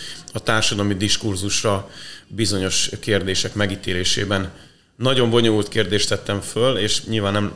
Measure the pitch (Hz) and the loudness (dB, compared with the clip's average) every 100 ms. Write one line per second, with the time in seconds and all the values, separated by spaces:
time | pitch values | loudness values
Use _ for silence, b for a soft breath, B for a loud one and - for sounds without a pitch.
0 | B B B 107 - 110 - 104 101 95 | B B B -6 0 2 2 2 0 0
1 | 104 - 113 95 101 - 113 98 B B | 0 0 0 -4 -2 0 0 0 B B
2 | B B B 101 104 98 92 - - 107 | B B B -2 0 0 0 0 -2 -4
3 | - 101 95 95 - 104 101 95 - 90 | 0 0 2 -2 -2 0 -2 -2 -4 -2
4 | 92 - 98 98 95 B B B B - | 0 0 0 -2 -2 B B B B -2
5 | 123 127 117 120 113 107 101 113 95 101 | 0 2 4 4 4 4 2 0 2 2
6 | - 101 - 101 - 110 127 113 104 - | 2 -2 -2 -4 -2 0 2 2 0 -2
7 | - 110 98 101 101 | -2 0 2 2 0